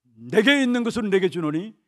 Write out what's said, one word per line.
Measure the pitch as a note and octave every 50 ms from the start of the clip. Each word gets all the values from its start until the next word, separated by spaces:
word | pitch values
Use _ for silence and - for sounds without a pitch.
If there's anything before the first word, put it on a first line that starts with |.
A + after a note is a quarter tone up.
| _ _ A2+
"내게 | A2 A#2 B2 D3 G#3 G#3+ B3+ C#4+ C#4+
있는 | C4+ A#3+ B3 A#3+ A#3
것은 | A#3 - - A3 G3+
내게 | F#3 F#3+ F#3+ F3
주노니 | C3+ F3 D#3+ D3+ D3 D#3+ G3 A3+ - _ _